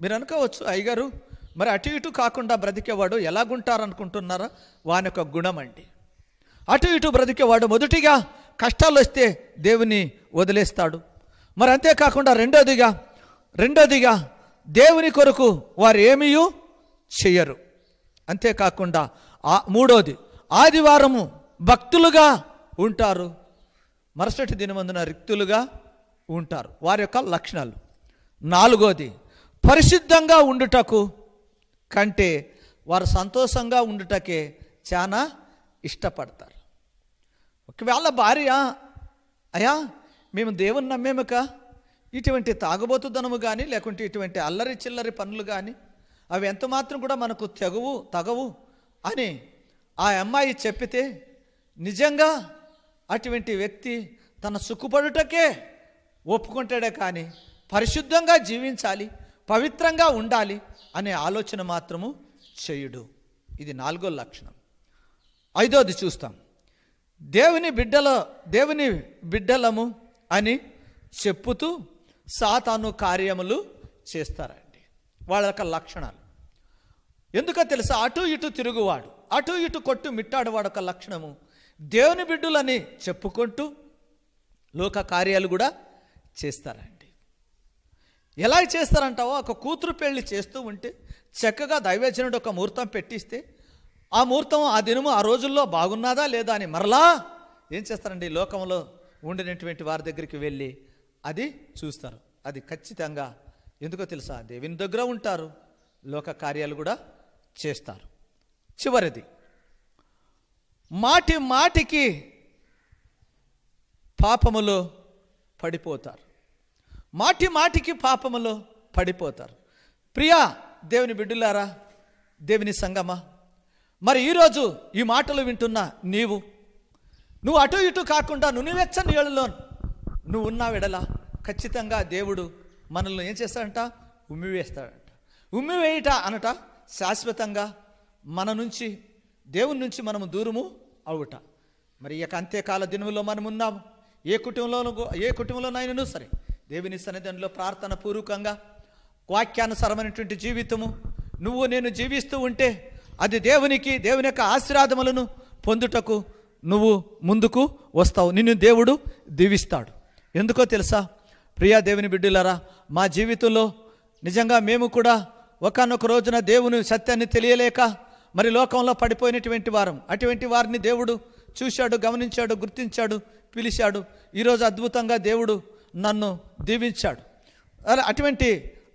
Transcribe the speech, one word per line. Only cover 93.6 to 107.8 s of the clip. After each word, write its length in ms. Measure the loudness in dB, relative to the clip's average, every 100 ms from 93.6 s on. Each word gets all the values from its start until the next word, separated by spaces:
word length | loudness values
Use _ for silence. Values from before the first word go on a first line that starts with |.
| _ _ _ _ -2
ఆ 100 | 0
ముహూర్తం 380 | 2 0 0 0
ఆ 180 | 2 0
దినము 300 | 0 -2 0
ఆ 100 | 0
రోజుల్లో 440 | 2 0 0 0
బాగున్నదా 640 | 0 0 -2 -2 -4 -2 -2
లేదా 280 | -4 -4
అని 120 | -4 -4
మరలా 580 | -4 2 6 6 4 -2 -20 -20 _ -14
ఏం 120 | -14 -10
చేస్తారండి? 360 | -12 -10 -10 -6
లోకంలో 600 | -6 -6 -6 -6 -8 -8 _ _ _
ఉండినటువంటి 580 | -12 -10 -10 -10 -12 -12
వారి 200 | -8 -8
దగ్గరికి 340 | -8 -12 -12 -10
వెళ్ళి 400 | -10 -10 -12 -14 _ _ _ _ -12
అది 400 | -10 -10 -12 _ -16
చూస్తారు. 340 | -14 -14 -20 -20 _ _ -16
అది 140 | -16
ఖచ్చితంగా 720 | -16 -18 -18 -12 -12 -10 -14 -16 -20 _ _ -18
ఎందుకో 220 | -16 -14
తెలుసా? 360 | -14 -14 -16 -18
దేవుని 360 | -18 -16 -14 -10
దగ్గర 240 | -8 -6
ఉంటారు, 520 | -6 -6 -6 -8 -10 -20 _ _ _ _ -12
లోక 240 | -12 -12
కార్యాలు 440 | -10 -10 -8 -8
కూడా 240 | -8 -8 -8 -12 _ _ _ _ -12 -10
చేస్తారు. 420 | -10